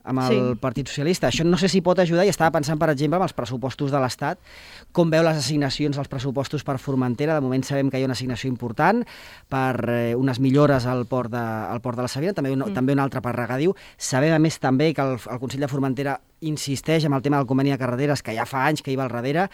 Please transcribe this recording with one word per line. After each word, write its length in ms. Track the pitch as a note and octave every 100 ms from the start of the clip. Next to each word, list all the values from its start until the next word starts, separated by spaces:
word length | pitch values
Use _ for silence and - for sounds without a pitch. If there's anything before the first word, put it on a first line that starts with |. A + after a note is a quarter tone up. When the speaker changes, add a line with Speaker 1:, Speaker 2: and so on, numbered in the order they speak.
Speaker 1:
amb 160 | - C3 B2+
el 20 |
Speaker 2:
Sí. 320 | B2+ B2+ A#2+
Speaker 1:
Partit 300 | C3 C#3+ C3
Socialista. 380 | - D3 F#3 C3
Això 160 | A#2+ E3+
no 80 | F3
sé 120 | F#3
si 80 | F#3+
pot 180 | E3+ F3+
ajudar, 260 | E3+ E3+ G3+
i 40 |
estava 220 | - E3
pensant, 260 | D#3+ C#3+ D#3
per 120 | D#3+
exemple, 260 | C#3 D3+ F3
amb 80 |
els 100 | F3
pressupostos 580 | - A#2 B2+ B2+ - C#3+ C#3
de 40 |
l'Estat, 360 | B2+ - D3 F3+ - - - - -
com 180 | - E3
veu 140 | D#3+
les 140 | E3 D#3
assignacions 580 | B2+ D3 C#3 - D3 C#3
als 120 | C3+
pressupostos 540 | C3+ C3+ B2+ C3+ D3 -
per 80 | C3
Formentera. 540 | - C3 B2 A#2+ D3
De 80 | D#3
moment 220 | B2+ B2+
sabem 260 | B2+ C#3 C3+
que 80 | C3
hi 60 |
ha 60 | C3
una 60 | B2
assignació 320 | C3 A#2 C3
important 560 | A#2+ A#2+ A2 D#3+ A3+ A3+ - - - -
per, 320 | C3+ C3 B2+ A#2+
eh, 280 | A#2+ A#2 A#2+
unes 220 | C3+ A#2+
millores 440 | C3 C#3 D3 C3+ A#2+
al 200 | B2+ A#2+
port 240 | B2+ A#2
de, 60 | A#2+
al 400 | A2+ A2 F#2 A#2+
port 160 | B2+ A#2
de 60 |
la 60 | B2
Sabina, 240 | C3+ E3+
també 180 | F#3+ C#3
un, 80 | C3+
Speaker 2:
Mm. 140 | A#2
Speaker 1:
també 180 | G2+ C3
un 80 | C#3+
altre 220 | C3+ B2+
per 160 | A#2+ A#2+
regadiu. 360 | A#2 B2+ E3 - - -
Sabem, 380 | - C3 D#3
a 60 | D#3+
més, 200 | D#3+ -
també 340 | C3+ C3 D#3
que 80 | C#3+
el, 140 | C3+ B2 -
el 80 | B2
Consell 220 | B2 C3+
de 80 | C#3+
Formentera 500 | C#3+ C3+ B2+ C#3+ C3+ - _
insisteix 640 | D#3+ D3+ - C3+ - D#3+ D3+
amb 100 | C3+
el 60 |
tema 160 | C#3+ C#3+
del 100 | B2
conveni 220 | C3+ C#3
de 60 | C3+
carreteres, 440 | B2+ B2 D3 C#3
que 140 | - A2
ja 100 | A#2
fa 200 | C3+ C#3+
anys 140 | D3+
que 100 | -
hi 60 | C3+
va 60 | C3
al 60 |
darrere. 380 | A#2+ B2+ D#3 F#3+